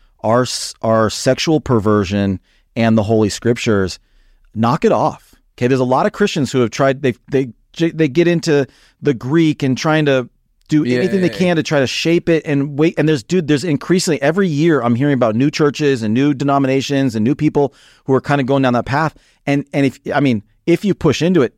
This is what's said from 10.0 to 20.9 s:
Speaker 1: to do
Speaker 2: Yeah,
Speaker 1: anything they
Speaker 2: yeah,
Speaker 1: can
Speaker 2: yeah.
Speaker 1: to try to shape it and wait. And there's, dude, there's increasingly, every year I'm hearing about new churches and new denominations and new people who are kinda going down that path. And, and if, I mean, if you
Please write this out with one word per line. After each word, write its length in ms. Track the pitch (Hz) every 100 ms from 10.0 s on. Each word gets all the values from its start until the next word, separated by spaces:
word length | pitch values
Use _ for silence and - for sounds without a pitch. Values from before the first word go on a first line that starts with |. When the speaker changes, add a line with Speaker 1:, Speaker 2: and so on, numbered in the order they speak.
| 147
Speaker 1:
to 220 | 131 123 _ _ _ -
do 160 | 151
Speaker 2:
Yeah, 140 | 123 -
Speaker 1:
anything 220 | 185 190
they 100 | 175
Speaker 2:
yeah, 60 | -
Speaker 1:
can 100 | 180
Speaker 2:
yeah. 60 |
Speaker 1:
to 80 | 165
try 180 | - 147
to 60 | 127
shape 420 | - 165 170 -
it 160 | 160 160
and 320 | 139 147 139
wait. 160 | 165 -
And 120 | 156
there's, 140 | 151
dude, 260 | - 185 147
there's 160 | 143
increasingly, 580 | 175 139 - 180 185 143
every 260 | 139 180 190
year 320 | 143 165 143
I'm 140 | 117
hearing 200 | 117 143
about 200 | 131 117
new 160 | 110 147
churches 520 | - 147 120 147 131
and 120 | 107
new 180 | 117 143
denominations 840 | 131 143 139 131 135 123 139 135
and 100 | 110
new 100 | 110
people 400 | - 151 143 139 _ _ _
who 100 | -
are 60 | 131
kinda 240 | - 143
going 180 | 127 139
down 100 | 131
that 120 | 120 113
path. 280 | 139 156 - _ _ -
And, 200 | 143 -
and 120 | 147 139
if, 120 | - -
I 60 | 143
mean, 220 | 139 110 - _ -
if 180 | 170
you 100 | 202